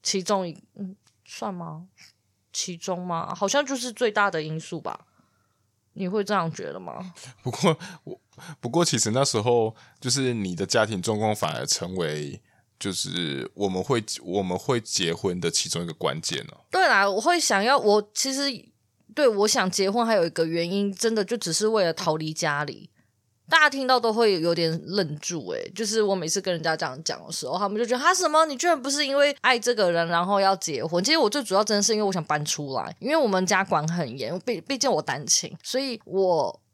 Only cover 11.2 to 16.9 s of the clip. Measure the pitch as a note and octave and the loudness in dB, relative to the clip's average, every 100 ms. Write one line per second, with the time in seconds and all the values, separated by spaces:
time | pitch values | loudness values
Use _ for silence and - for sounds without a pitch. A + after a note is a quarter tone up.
11.2 | A2 G#2+ D#2+ B1+ C2 - F2 F#2 D#2+ D2+ | 0 0 -2 -4 -4 -4 -4 -4 -2 -4
12.2 | C#2+ - _ _ _ _ G2+ F2+ G2 F2 | -8 -12 _ _ _ _ -6 -4 -4 -4
13.2 | D#2+ C#2 A#1 - G2 F#2 F#2 A#2+ G#2+ - | -4 -4 -8 -4 -2 -2 0 -2 -2 -10
14.2 | - F#2+ F#2 F2+ - B2 A2+ - F2 E2 | -4 -2 -2 -2 0 -2 -2 -2 0 0
15.2 | G2 F2+ F2 - - E2+ E2+ D#2 D2+ D2 | -2 -2 -2 -2 -2 -4 -6 -4 -4 -4
16.2 | - C#2+ - - _ F4+ F4 | -6 -6 -8 -20 _ 2 4